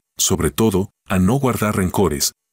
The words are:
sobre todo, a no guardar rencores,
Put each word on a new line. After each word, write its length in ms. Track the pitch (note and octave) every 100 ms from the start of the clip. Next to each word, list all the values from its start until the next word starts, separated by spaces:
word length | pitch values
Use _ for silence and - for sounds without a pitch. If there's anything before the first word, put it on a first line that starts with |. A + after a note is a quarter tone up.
| _ -
sobre 340 | - F2 D#2+
todo, 400 | - A2+ F#2 G2+ _ -
a 100 | F#2+
no 180 | F#2 C#3
guardar 420 | C3 G#2+ G#2+ G2+
rencores, 560 | F#2 - F2+ D2 - _ _